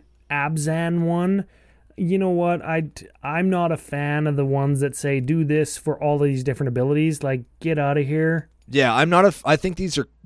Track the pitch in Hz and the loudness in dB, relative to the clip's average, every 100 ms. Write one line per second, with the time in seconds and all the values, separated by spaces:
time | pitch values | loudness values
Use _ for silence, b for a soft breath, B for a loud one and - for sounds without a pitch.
0 | _ _ - 143 147 160 151 160 170 170 | _ _ -6 -4 -2 -2 -2 -2 -2 0
1 | 165 175 180 196 185 b b b b - | 0 0 0 -2 -4 b b b b -6
2 | 170 190 185 175 175 175 - 160 151 - | -2 0 0 0 0 -2 -2 -4 -4 -10
3 | - _ 135 165 190 175 170 156 - 143 | -20 _ -6 -2 0 2 0 -2 -6 -4
4 | 147 147 151 143 135 139 139 139 139 - | -2 0 0 0 0 0 0 0 -2 -2
5 | 143 139 127 165 147 151 147 - 151 - | -2 -2 0 0 2 0 0 -4 -6 -2
6 | 147 147 143 131 135 123 135 120 135 147 | 0 2 2 0 -2 -2 -2 0 2 2
7 | 160 151 139 135 - - 160 151 139 147 | 2 0 -2 -4 -6 -8 -4 0 0 0
8 | 135 156 160 165 - _ - 135 127 117 | 0 0 0 0 -4 _ -2 2 4 4
9 | 165 175 196 - - 156 190 175 185 143 | 4 6 6 4 0 0 0 -4 -4 -4
10 | 127 _ | -4 _